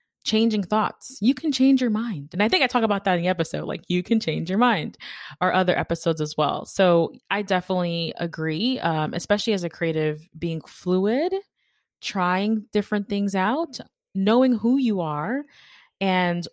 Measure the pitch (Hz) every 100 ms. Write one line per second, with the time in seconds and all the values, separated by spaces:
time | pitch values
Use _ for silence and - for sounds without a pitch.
0 | _ _ - 220 226 214 185 214 202 -
1 | - - 214 277 320 269 269 262 247 214
2 | 240 170 143 175 214 370 262 247 226 202
3 | 196 175 175 175 165 151 156 165 - 175
4 | 180 226 170 156 160 196 247 190 151 -
5 | - - - - 180 185 180 - 156 165
6 | 170 160 151 - 147 139 - - 185 170
7 | 165 - - 202 196 185 - 185 175 170
8 | 165 - 170 160 160 156 240 254 170 160
9 | 156 - - 208 226 202 175 - 165 156
10 | 156 151 160 156 170 160 - - 180 185
11 | 196 247 349 381 - _ _ _ _ _
12 | - 202 180 185 208 220 202 208 202 208
13 | 202 202 202 190 190 277 330 - - _
14 | _ 196 190 233 262 233 233 269 247 196
15 | 165 147 165 269 294 _ - - _ -
16 | 196 185 180 175 160